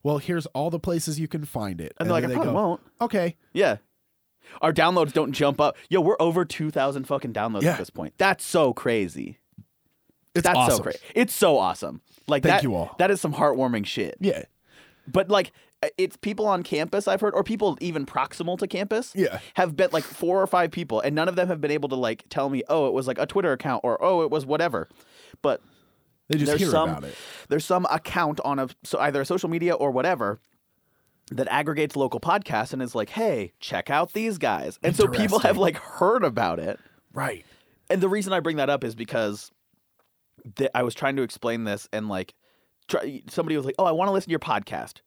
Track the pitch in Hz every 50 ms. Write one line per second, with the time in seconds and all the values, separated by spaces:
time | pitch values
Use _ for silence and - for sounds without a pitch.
0 | - 143 151 151 - - 175 165 156 - - 131 151 170 165 160 - 190 170 165
1 | - 160 151 151 160 147 - 156 147 - - 123 107 98 90 82 80 - - -
2 | - 165 175 165 - 127 127 - - - 131 190 214 175 - - _ _ _ -
3 | 233 233 - 196 170 170 - _ _ _ - 170 196 143 104 104 - _ _ _
4 | _ _ _ _ _ _ _ _ _ - - - - 160 156 160 160 170 180 175
5 | 160 143 - - 143 123 131 - 147 143 139 - 147 143 - - - - 175 185
6 | 156 180 214 - 160 170 160 185 175 156 - - 156 156 - 151 131 139 139 139
7 | 131 - 143 127 - 123 110 107 107 113 110 98 143 165 160 - 87 - - -
8 | 82 71 - - 185 196 180 - - - - 170 151 127 120 - - 127 117 110
9 | 95 85 - - - - 110 - _ _ _ - - _ _ _ _ _ _ _
10 | _ _ _ _ _ _ - 170 165 175 175 127 127 147 127 101 92 92 - -
11 | - - - 233 247 - - - 196 175 147 127 95 87 - - - 73 - -
12 | - _ _ _ _ - 151 135 131 175 180 202 - 127 98 87 82 - - -
13 | 175 196 202 - - 160 143 - 160 147 131 127 131 123 120 110 98 - - 123
14 | 98 78 - - 185 196 - - - - _ _ _ _ _ - - _ _ _
15 | _ - - 185 196 180 208 196 180 - - - _ _ _ _ - - - -
16 | 185 - - - - 202 208 220 214 208 190 175 175 - 175 147 160 170 - 202
17 | 196 196 190 190 214 208 - - 202 - 220 202 214 190 143 - - 175 160 151
18 | 135 - - 131 135 - - - 170 170 180 175 208 175 - 185 202 196 220 226
19 | 254 - - 190 180 - 92 - - - - 180 185 170 147 151 190 175 - 160
20 | 143 - - - 180 170 185 190 190 190 - 180 175 151 - 170 170 139 113 107
21 | - 143 147 156 160 185 175 185 180 180 175 151 143 143 147 151 143 135 131 127
22 | 123 113 110 - - _ - 147 139 139 139 127 - - 151 160 143 131 101 131
23 | 131 131 127 - 147 - - 196 185 160 135 127 - 139 127 107 - 123 113 -
24 | - 180 185 170 160 135 143 156 135 131 147 156 170 170 120 87 80 - _ -
25 | _ _ _ - - - - - - 143 117 - - _ _ _ _ _ _ _
26 | _ _ _ _ _ - 151 151 143 143 151 151 190 156 - 156 160 80 80 71
27 | 69 69 69 - - - - - - - 143 151 - - 185 180 180 - 147 160
28 | - - - 180 170 151 147 - - 139 139 139 135 123 - _ - - - -
29 | 135 147 139 143 135 - 180 185 - 170 165 170 170 175 165 - 143 139 123 127
30 | 127 180 180 131 110 101 107 - _ _ _ _ _ _ _ _ _ _ _ _
31 | _ _ _ _ _ - 131 131 131 82 117 139 151 156 151 156 151 147 - 139
32 | 135 123 - 113 - 170 185 208 - - 139 107 113 - 139 131 131 117 - 117
33 | 104 - - 220 226 214 151 113 98 87 - _ - - - 90 - - 139 151
34 | 175 - - 208 226 226 202 160 147 - 98 85 67 78 - - - 170 170 -
35 | 139 127 - - 214 196 180 - - 185 202 - 190 175 160 - - - - -
36 | 180 190 233 262 190 143 110 117 110 87 82 85 80 92 - - _ _ _ _
37 | _ _ - 139 139 135 104 87 - _ - _ _ _ _ _ _ - 180 190
38 | 185 190 196 214 190 190 190 175 147 165 160 147 135 135 143 135 131 117 110 113
39 | 117 - - 117 110 104 104 104 - - _ _ _ _ _ _ _ _ _ _
40 | _ _ _ _ _ _ _ _ - 117 101 - 139 131 - 123 123 120 - -
41 | 143 139 135 139 127 113 - - - 117 117 117 113 107 101 104 - - - 110
42 | 107 107 98 95 95 - - _ _ _ _ _ _ _ _ _ _ - - -
43 | - 147 135 - - - - 180 160 156 156 147 131 139 - - 190 175 160 165
44 | 185 202 190 196 190 - 165 151 - 165 117 104 101 - 95 71 58 - - -
45 | _